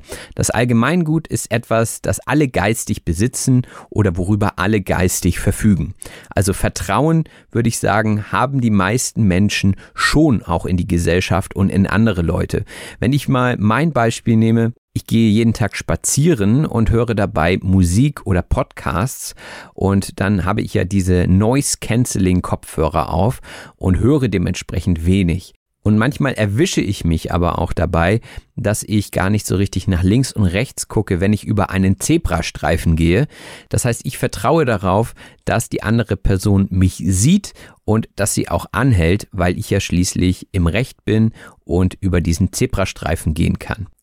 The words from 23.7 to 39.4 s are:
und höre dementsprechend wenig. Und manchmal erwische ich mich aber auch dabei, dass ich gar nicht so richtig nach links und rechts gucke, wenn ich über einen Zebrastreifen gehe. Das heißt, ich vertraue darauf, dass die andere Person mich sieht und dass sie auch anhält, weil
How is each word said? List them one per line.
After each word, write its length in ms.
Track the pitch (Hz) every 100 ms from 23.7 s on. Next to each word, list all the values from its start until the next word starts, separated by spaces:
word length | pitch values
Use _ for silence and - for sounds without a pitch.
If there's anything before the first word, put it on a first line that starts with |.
| -
und 220 | 95 90
höre 300 | 113 151 120
dementsprechend 760 | 92 92 90 - - - 85
wenig. 520 | 82 98 87 82 - _ _ _
Und 160 | 104 107
manchmal 360 | 120 - 143
erwische 460 | - 107 107 190 -
ich 260 | 101 101 85
mich 280 | 80 -
aber 240 | 85 85 82
auch 160 | 85
dabei, 480 | - 82 82 87 113 - - - -
dass 280 | 104 107
ich 280 | - 107 -
gar 200 | - 92
nicht 160 | 104 -
so 80 | 92
richtig 320 | 98 92 -
nach 160 | 87
links 280 | 92 120 135
und 140 | - 92
rechts 420 | 92 135 - -
gucke, 320 | 110 - 87
wenn 140 | 107
ich 100 | 104
über 280 | - 104 92
einen 280 | 95 95 98
Zebrastreifen 960 | - 165 - 82 - - 73 82 87 80
gehe. 320 | 82 95 151 - - - -
Das 160 | - 123
heißt, 160 | - 139
ich 140 | -
vertraue 440 | 123 - 117 165
darauf, 520 | 127 104 95 98 120 - - -
dass 260 | - 107 -
die 120 | -
andere 360 | 104 117 - 104
Person 500 | - 95 104 98 98
mich 340 | 92 92 -
sieht 500 | 85 92 127 202 - - - -
und 240 | - 110 - -
dass 200 | 98 -
sie 120 | -
auch 200 | 85 -
anhält, 560 | 101 135 95 82 98 -
weil 260 | 95